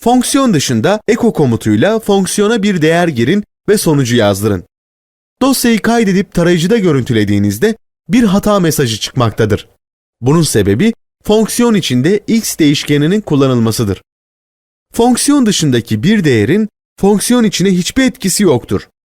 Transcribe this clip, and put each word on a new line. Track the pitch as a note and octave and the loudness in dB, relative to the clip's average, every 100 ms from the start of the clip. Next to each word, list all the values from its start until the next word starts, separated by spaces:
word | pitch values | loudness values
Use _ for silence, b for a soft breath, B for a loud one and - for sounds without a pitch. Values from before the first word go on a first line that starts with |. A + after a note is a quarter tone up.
Fonksiyon | A3+ B3+ A#3 C#4 C4 | 0 0 0 0 2
dışında | D#3+ - A#2 C#3+ G#3+ - | 0 0 -2 0 -2 -2
echo | A3+ A3+ | 0 0
komutuyla | - C#3 A2+ A2 G#2+ F3 A3 | 0 0 0 0 0 0 -2
fonksiyona | G#3+ G3 F#3 - G#3 A#3 | 0 0 0 -2 0 0
bir | G3+ F3+ | -2 0
değer | D#3 E3+ F3 | 0 0 0
girin | B2 A#2 G3+ - _ - | 0 0 -2 -4 _ -2
ve | G3+ | 0
sonucu | E3+ D3 A#2+ A#2+ | 0 0 0 2
yazdırın. | G#2 G2 G#2+ F#2+ - _ _ _ _ _ _ _ | 2 0 -2 -4 -8 _ _ _ _ _ _ _
Dosyayı | C4 C4 A#3+ A3+ | -2 0 0 0
kaydedip | G#3+ A#3 G3+ F#3+ G3 | 0 0 2 0 -2
tarayıcıda | - E3+ F3 F3 A#3 | 0 0 0 0 0
görüntülediğinizde | F#3 C#3 A2+ A2+ G#2 G2+ G2+ G2+ G#3 A3 _ _ - | 0 0 0 -2 0 0 0 0 -2 -4 _ _ -2
bir | A3+ | 0
hata | A3+ G3 G#3 G3+ | 2 0 0 0
mesajı | E3 D3+ C3 A2 | 0 0 -2 -4
çıkmaktadır. | - C3 A2+ - G#2+ G2+ - _ _ _ _ _ | -6 -2 -2 0 0 -2 -4 _ _ _ _ _
Bunun | A#2+ E3 | 0 0
sebebi | D3 A2+ G2 G#2 A3 - _ _ | 2 0 0 2 0 -2 _ _
fonksiyon | - G#3+ G#3+ - A#3+ | -2 0 0 0 0
içinde | G#3 - B2 D3 G#3 - | 0 0 0 0 -2 -2
x | A3+ - - | -2 -2 0
değişkeninin | D3+ C#3+ - D3 D3+ G#3+ | 0 0 -2 0 0 -2
kullanılmasıdır. | - C#3 C#3 B2 A2+ G#2+ G#2+ F#2 _ _ _ _ _ _ _ _ _ | -2 0 2 2 0 -2 -4 -4 _ _ _ _ _ _ _ _ _
Fonksiyon | - A#3+ A#3+ - D4 A3+ | 0 0 2 2 2 2
dışındaki | - D3+ A#2+ - G#2+ | 0 0 -2 -2 -2
bir | D3 A3 | 0 0
değerin | D#3 A#2 G#2 G3 G#3+ _ _ - | 2 2 2 0 -2 _ _ -2
fonksiyon | G3 G#3 - B3 | 0 0 0 0
içine | A3 - F#3 | 0 0 0
hiçbir | F3+ - - | 0 -2 -2
etkisi | C4 - F#3+ - | -2 -2 -4 0
yoktur. | G3 A#2+ - G2 - _ _ | 0 0 -2 -6 -6 _ _